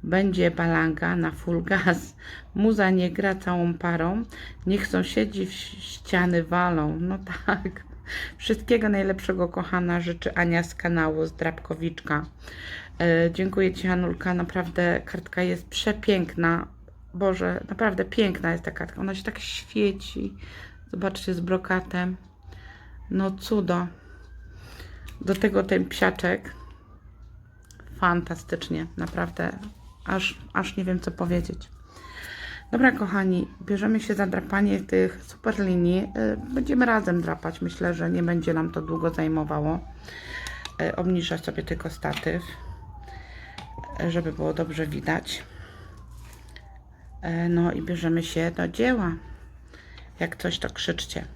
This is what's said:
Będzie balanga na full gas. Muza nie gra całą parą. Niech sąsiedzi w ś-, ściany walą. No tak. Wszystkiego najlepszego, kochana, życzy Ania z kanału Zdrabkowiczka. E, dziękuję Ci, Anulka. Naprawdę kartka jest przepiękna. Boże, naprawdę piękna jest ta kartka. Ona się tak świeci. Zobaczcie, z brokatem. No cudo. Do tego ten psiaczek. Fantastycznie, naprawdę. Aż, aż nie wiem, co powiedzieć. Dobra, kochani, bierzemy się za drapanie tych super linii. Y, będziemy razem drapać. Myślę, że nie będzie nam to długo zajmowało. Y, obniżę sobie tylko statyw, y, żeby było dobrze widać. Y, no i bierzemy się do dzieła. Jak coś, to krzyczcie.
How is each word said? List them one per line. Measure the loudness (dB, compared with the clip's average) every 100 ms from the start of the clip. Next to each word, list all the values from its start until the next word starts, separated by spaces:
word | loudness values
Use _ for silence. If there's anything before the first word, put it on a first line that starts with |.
Będzie | 2 4 4 4 2
balanga | 4 2 4 4 2 0 2
na | 0
full | -2 -2 -2
gas. | 2 4 4 2 0 -16 -16 -16 -10 2
Muza | 4 6 6
nie | 6 4
gra | 2 0 0
całą | 0 2 2
parą. | 0 0 0 2 0 -4 -10 -14 -6 0
Niech | 0 2
sąsiedzi | 0 2 2 0 0 -4
w |
ś-, | -6 -12 -12
ściany | -12 -14 0 2 4 2
walą. | 2 2 4 2 0 0
No | -2 -4 -6 -6 -2
tak. | 0 -2 -8 -16 -18 -10 -8 -8 -8
Wszystkiego | -2 -2 4 4 4
najlepszego, | 4 2 0 0 0 2
kochana, | 0 0 0 2 2
życzy | 0 -2 -2 2
Ania | 4 4
z | 2 -2
kanału | 0 2 4 2 0
Zdrabkowiczka. | 0 -2 -2 -6 -4 -2 -4 -2 -2 -2 -10 -16 -14 -12 -12 -12 0
E, | 4 6 6
dziękuję | 4 0 4 2
Ci, | 2 2
Anulka. | 2 2 0 0
Naprawdę | 0 0 -2 -2 2 4 2 0
kartka | -10 -6 -2
jest | 0 0 -4
przepiękna. | -2 0 0 4 4 4 2 2 2 -2 -12 -20 -20 -12
Boże, | 0 2 2 2 0 -4
naprawdę | 0 0 2 0
piękna | 4 4 4 0
jest | 0
ta | -2
kartka. | -6 -8 -4
Ona | -4 -4
się |
tak | -6 -8
świeci. | -8 -8 -4 2 2 2 -8 -6 -6 -8 -14 -14 -16 -18 -10
Zobaczcie, | -2 -2 -2 -4
z | -2
brokatem. | 0 0 2 -2 0 -2 -2 -4 -10 -20 -20 -18 -18 -18 -18 -18 -4
No | 0 0
cudo. | -2 0 0 2 0 0 -6 -20 -20 -18 -18 -18 -18 -18 -16 -16 -14 -16 -8
Do | -2 2
tego | 4 4
ten | 4 2 2
psiaczek. | 2 2 2 0 0 -4 -16 -18 -20 -20 -20 -20 -20 -20 -20 -20 -20 -20 -20 -18 0
Fantastycznie, | 2 2 0 -8 -4 -6 -2 -4 -4 -6
naprawdę. | -6 -2 -4 -2 -4 -4 -12 -16 -20 -16 -4
Aż, | -2 0 -4 -4
aż | -2 -2 -2
nie | 0
wiem, | 0
co | -2
powiedzieć. | -2 0 2 0 -6 -10 -18 -20 -20 -18 -14 -14 -12 -12 -14 -2
Dobra, | 6 6
kochani, | 6 0 2 4 2 2 -6 -2
bierzemy | 0 4 2
się | 2
za | 2 2
drapanie | 0 0 4 4 4
tych | 4 4 4 2
super | -14 -6 -2 0
linii. | 4 4 6 4
Y, | 2 0 0 0 -2
będziemy | -2 2 4 6
razem | 4 4 2
drapać. | 2 -2 -4 -4
Myślę, | -6 -2 -2
że | 0 0
nie | 2
będzie | 2 2 2
nam | 2 0
to | -2
długo | -2 0 0
zajmowało. | 2 0 2 0 0 2 0 -4 -14 -14 -14 -10 -10 -8 -10 -12 -2
Y, | -2 2
obniżę | 2 2 2 -2
sobie | -4 -6
tylko | -4 -4 -6
statyw, | -4 -4 -2 -2 -2 -4 -12 -12 -14 -14 -16 -14 -16 -16 -16 -16 -14 -14 -12 -12 -4
y, | -2
żeby | 0 -2
było | -2 -2
dobrze | -2 -4 -2 -4
widać. | -4 -2 -2 -2 -10 -10 -16 -18 -16 -18 -18 -18 -18 -18 -18 -20 -20 -20 -20 -20 -20 -20 -10 -4 0 4
Y, |
no | 4 4
i | 2
bierzemy | -2 -2 2 2
się | 2 0 0
do | 0 -4
dzieła. | 2 2 4 0 -2 -8 -16 -16 -20 -20 -20 -20 -18 -18 -4
Jak | -4 -2
coś, | -4 -2
to | -4
krzyczcie. | -4 -4 -2 -4 -6 -8